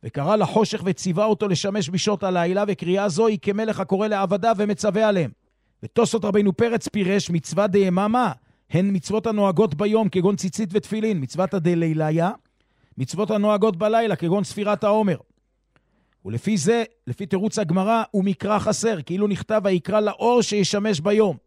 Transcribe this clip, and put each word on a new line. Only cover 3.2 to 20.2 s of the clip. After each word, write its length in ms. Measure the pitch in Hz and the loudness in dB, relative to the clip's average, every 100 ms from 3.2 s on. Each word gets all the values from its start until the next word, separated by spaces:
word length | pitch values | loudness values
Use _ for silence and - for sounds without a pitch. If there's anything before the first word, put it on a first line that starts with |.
| 226 | 2
היא 120 | 214 | 2
כמלך 380 | 196 202 220 202 | -2 -2 -2 -4
הקורא 260 | 190 190 214 | -2 0 0
לעבדיו 500 | 202 190 202 226 214 | 0 0 2 2 2
ומצווה 500 | 208 208 214 190 220 | 0 0 0 2 2
עליהם. 220 | 196 139 - _ _ _ _ | 2 -2 -6 _ _ _ _
ותוספות 420 | - - 233 226 | -4 0 0 0
רבינו 320 | 202 202 208 - | 0 2 2 2
פרץ 320 | 233 226 - | 0 0 -4
פירש, 420 | 208 180 202 - | -4 0 -2 -2
"מצווה 360 | 170 - 160 208 | -4 -2 -2 2
דהממה 640 | 196 190 180 208 240 233 127 _ _ _ | 2 2 2 0 0 0 -4 _ _ _
הן 260 | 165 196 196 | 0 0 -2
מצוות 300 | - 214 226 | -2 -2 -2
הנוהגות 480 | 214 202 170 220 | 0 2 4 2
ביום, 340 | 147 208 220 214 | 2 0 2 2
כגון 280 | 190 180 202 | 2 0 0
ציצית 320 | 190 - 214 | -4 -4 -2
ותפילין, 480 | 202 - 220 220 190 | -4 -4 -4 -2 -2
מצוותא 380 | 131 160 185 202 | -4 -4 -2 0
דליליה, 720 | 165 175 165 156 156 160 170 254 _ _ _ _ _ - | 0 0 0 0 0 0 0 -4 _ _ _ _ _ -8
מצוות 320 | 131 165 208 | -8 -4 -2
הנוהגות 460 | 208 208 208 220 170 | 0 2 2 2 0
בלילה, 400 | 214 226 226 185 | 0 2 0 -2
כגון 280 | 165 196 | 0 0
ספירת 400 | 175 - 208 208 | -2 -4 -2 0
העומר". 320 | 208 214 214 160 - _ _ _ _ _ _ _ _ _ | 2 2 2 -2 -6 _ _ _ _ _ _ _ _ _
ולפי 320 | - 113 - 214 | -8 -4 -2 0
זה, 280 | 147 233 226 _ - | 2 0 -2 _ -14
לפי 200 | - 202 | -10 -4
תירוץ 320 | 190 214 - | -2 -2 -2
הגמרא, 440 | 180 180 196 226 220 | 0 0 2 0 0
הוא 140 | 202 | -2
מקרא 340 | 190 190 196 208 | -2 -2 -2 0
חסר, 440 | 208 208 220 196 | 0 0 -2 -4
כאילו 240 | 127 180 208 | -4 -2 0
נכתב, 340 | 190 - 220 | -2 -2 0
"ויקרא 360 | 196 185 - 208 | 2 0 0 0
לאור 420 | 208 - | 0 0